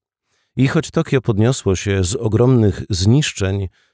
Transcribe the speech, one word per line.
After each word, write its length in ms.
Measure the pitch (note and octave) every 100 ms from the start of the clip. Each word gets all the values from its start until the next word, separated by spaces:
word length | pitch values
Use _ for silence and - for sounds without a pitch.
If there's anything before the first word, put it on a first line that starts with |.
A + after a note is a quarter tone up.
| _ _ _ _ _ -
I 120 | C3
choć 220 | E3 -
Tokio 300 | E3 D#3+ C3+
podniosło 560 | - G2+ A2+ C3+ G2 F#2
się 280 | G2+ G2
z 100 | F2
ogromnych 720 | - A2 G#2+ B2 B2+ G#2 - -
zniszczeń, 800 | F2+ G2 C3+ D3 - F#2+ G2 F#2+ - _